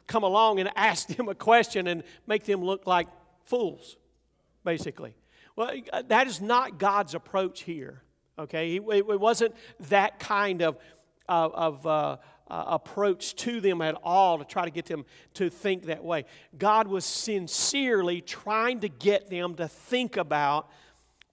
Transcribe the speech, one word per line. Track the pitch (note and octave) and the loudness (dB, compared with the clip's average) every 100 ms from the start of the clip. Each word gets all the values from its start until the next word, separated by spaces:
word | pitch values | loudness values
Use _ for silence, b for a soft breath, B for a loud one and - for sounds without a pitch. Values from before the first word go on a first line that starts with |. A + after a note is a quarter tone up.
| - | -4
come | A3+ | 0
along | G3 G3+ A3+ G3 | 2 6 6 4
and | F#3+ | -2
<laughs> | - | 2
ask | G#3+ E3+ - | 2 2 -4
them | F#3 A3+ | -6 -6
a | F#3+ | -2
question | - A#3 G#3 G3+ F3+ | 4 6 6 -2 -4
and | E3+ - B - | -4 -8 B -4
make | G#3+ | -4
them | G#3 G3 | 0 -2
look | F3+ F#3+ - | -2 -4 0
like | F3+ E3+ - _ _ - | 0 0 -10 _ _ -4
fools, | B3 G3 C#3+ - - _ _ _ _ _ _ F3+ | -2 -2 -6 -18 -20 _ _ _ _ _ _ -4
basically. | E3 E3 - A#2 - b b b - | -4 -6 -10 -16 -18 b b b -6
Well, | A#3 C4+ - | -6 -6 -6
uh, | - B3+ | -8 2
that | A3 C4 | 2 2
is | E3+ | -2
not | G#3 B3 C4 D#3+ | 0 2 2 0
God's | G3 G3+ F3 D#3+ | 2 2 0 -6
approach | - G3 F#3+ F#3 | -4 -4 -2 -6
here, | - E3 C3 C3+ _ _ _ - | -12 -12 -12 -18 _ _ _ -14
okay? | D3+ D#3+ E3 F3+ | -8 -6 -4 -4
It, | |
it, | G#3 G#3 G#3 | 2 2 2
it | G3+ | 2
wasn't | G#3+ A3+ A3+ A3+ B B D#3 | 2 4 0 -2 B B 2
that | G3+ G3 - | 4 4 -2
kind | - G3+ G3+ F3+ | -2 0 0 2
of, | E3 - B B _ _ - | 0 0 B B _ _ 0
of, | F3 D#3+ | 2 2
of, | - E3 C#3 D#3+ | 0 -2 -2 -2
uh, | D#3 D3 C3 b b _ | 0 0 -4 b b _
uh, | E2 - | -8 -2
approach | D#3+ - - G3+ F#3+ - - | -4 -4 -2 0 0 -6 -8
to | A#3+ A#3 | -6 -2
them | G3 E3+ | 0 0
at | D#3+ D3+ | -2 -4
all | E3+ F#3 F#3+ E3 | 2 4 4 2
to | |
try | C#3+ F#3+ E3+ | -2 -6 -4
to | |
get | D#3 - | -6 -8
them | D#3 C3+ b b | -10 -10 b b
to | - F3+ | -6 -6
think | F3 G#3 F#3 E3+ | -2 -4 -4 -4
that | D#3+ | -8
way. | E3+ D#3+ - B B C3+ | -4 -4 -6 B B -2
God | G3+ A3 G#3+ | 2 4 2
was | F#3+ - | -2 -2
sincerely | - - G3+ F3 - - C#4 C4 G#3+ F3 F3 | -4 -2 -4 -2 -2 0 0 2 2 2 -2
trying | - - G3+ A3 A#3 B3+ | -8 -12 -2 0 0 -2
to | G3+ | -6
get | B2+ G3 G3+ G3+ | -2 0 2 -2
them | F3+ F3 E3+ | -6 -6 -6
to | D#3+ | -8
think | - - B3 A#3+ G3+ | -10 -4 -2 -2 -4
about | D#3 D3 C#3+ D3 - b b b b b _ | -2 0 2 0 -4 b b b b b _